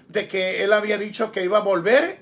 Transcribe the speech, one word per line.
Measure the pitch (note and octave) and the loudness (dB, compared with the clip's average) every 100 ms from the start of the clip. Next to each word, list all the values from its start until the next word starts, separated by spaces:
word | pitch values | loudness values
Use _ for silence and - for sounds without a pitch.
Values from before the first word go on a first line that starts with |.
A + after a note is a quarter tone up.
| - | -8
de | G3+ G#3 | -6 -4
que | F#3+ F#3 F3+ | -4 -2 0
él | G3 | 2
había | G#3 G#3+ G3+ | 2 0 -4
dicho | G#3 G#3 A3 | -4 -6 -6
que | G3 | -4
iba | F3+ G#3 | 0 0
a | |
volver | G3 F3+ F3+ C4 E4+ - | 2 2 4 2 2 -6